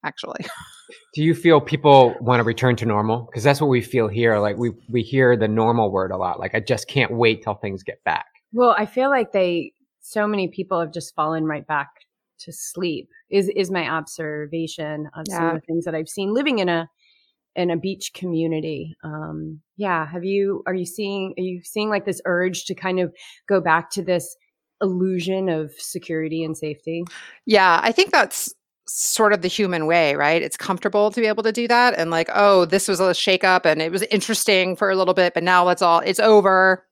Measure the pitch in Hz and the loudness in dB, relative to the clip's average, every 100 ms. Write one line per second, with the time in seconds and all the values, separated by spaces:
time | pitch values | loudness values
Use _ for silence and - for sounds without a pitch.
0 | 151 - - - - - - - _ - | -10 -10 -14 -12 -12 -14 -20 -20 _ -20
1 | _ - 156 165 170 156 143 151 147 139 | _ -2 0 2 6 4 4 0 8 10
2 | 123 - 117 123 113 113 127 120 117 104 | 8 4 0 2 2 2 2 2 0 0
3 | 107 117 120 123 113 143 151 127 113 127 | 0 -2 -4 -2 2 2 2 2 0 -2
4 | 110 101 117 107 104 104 120 113 _ 120 | 0 2 2 2 0 -2 -4 -6 _ -4
5 | 110 135 127 120 107 110 113 117 107 95 | -2 4 4 4 2 2 2 2 2 0
6 | 95 95 92 - 98 110 101 113 - 139 | -4 -4 -4 -6 -4 -6 -2 -4 -2 -2
7 | 120 117 117 110 - 104 104 95 - - | 0 2 0 0 -4 -6 -6 -8 -10 -8
8 | - 80 - _ _ 220 247 202 214 - | -4 -4 -6 _ _ 0 2 2 0 -2
9 | 262 277 220 202 180 175 143 _ _ _ | 0 0 0 0 0 0 -6 _ _ _
10 | - 220 208 208 185 196 185 175 165 165 | -10 -4 -2 -2 -4 -6 -4 -4 -4 -8
11 | 156 - 156 160 156 151 139 139 139 _ | -12 -4 -2 -2 -4 -6 -6 -6 -6 _
12 | _ _ _ _ - 156 - - 180 151 | _ _ _ _ -20 -16 -14 -6 -6 -6
13 | - _ _ 196 190 - 185 190 151 160 | -10 _ _ 0 0 -2 -2 -2 -2 -4
14 | 151 - 156 151 151 165 160 - 151 151 | -6 -10 -8 -8 -8 -6 -8 -8 -8 -8
15 | 151 - 160 180 165 165 - 165 165 160 | -10 -10 -8 -2 -2 -2 -4 -6 -4 -6
16 | 160 - 196 226 294 240 180 170 165 _ | -8 -6 -2 -2 0 0 0 -2 -4 _
17 | _ _ _ _ _ - 180 170 190 196 | _ _ _ _ _ -4 -2 -2 -4 -8
18 | - - 185 165 165 160 156 147 160 160 | -12 -10 -6 -4 -2 -4 -6 -8 -12 -14
19 | 160 151 160 156 156 156 _ - 202 170 | -14 -12 -10 -12 -12 -14 _ -8 -4 -2
20 | 156 175 180 196 196 196 - 185 180 - | -4 -8 -4 -2 -2 -4 -4 -6 -6 -8
21 | 202 196 190 - 185 180 - 214 214 208 | -6 -6 -8 -6 -8 -8 -10 -6 -2 -2
22 | 196 175 - 175 185 175 - 190 185 185 | -4 -6 -2 -2 -2 -4 -10 -8 -4 -2
23 | 180 - - - - 196 170 160 160 - | -4 -6 -20 -20 -2 -2 2 0 0 -10
24 | 175 175 170 - _ _ _ _ 196 180 | -2 -2 -4 -18 _ _ _ _ -4 0
25 | 185 185 170 190 190 160 156 - - 180 | -2 -2 -2 -4 -2 -2 -6 -10 -12 -12
26 | - 160 160 160 160 156 156 147 - 165 | -8 -6 -4 -6 -6 -6 -8 -10 -8 -8
27 | 170 - - - - 214 190 170 - 226 | -8 -14 -20 -16 2 4 6 6 4 2
28 | 392 330 - - - - _ _ - - | 2 4 2 -2 -10 -12 _ _ -12 -6
29 | - - 220 202 175 - 196 175 156 170 | -4 2 2 2 -2 -2 -2 -2 0 2
30 | 156 143 143 165 135 - - 180 208 208 | 2 2 2 0 -2 -8 -6 -4 0 2
31 | 208 208 226 214 220 226 233 240 247 208 | 0 0 -2 0 -2 -2 2 4 4 2
32 | 165 165 165 - 202 190 170 190 - 185 | -2 -2 0 4 6 6 4 0 0 0
33 | 190 175 - 185 190 185 170 156 160 185 | 0 0 0 2 4 4 2 0 -2 -4
34 | 214 208 - 220 - 190 185 175 202 190 | -2 -2 -2 -4 2 2 2 -2 0 0
35 | 185 185 180 175 175 180 175 180 180 170 | 0 2 2 0 2 4 4 2 4 2
36 | - 190 220 214 196 190 185 185 _ | 2 0 6 6 6 4 4 2 _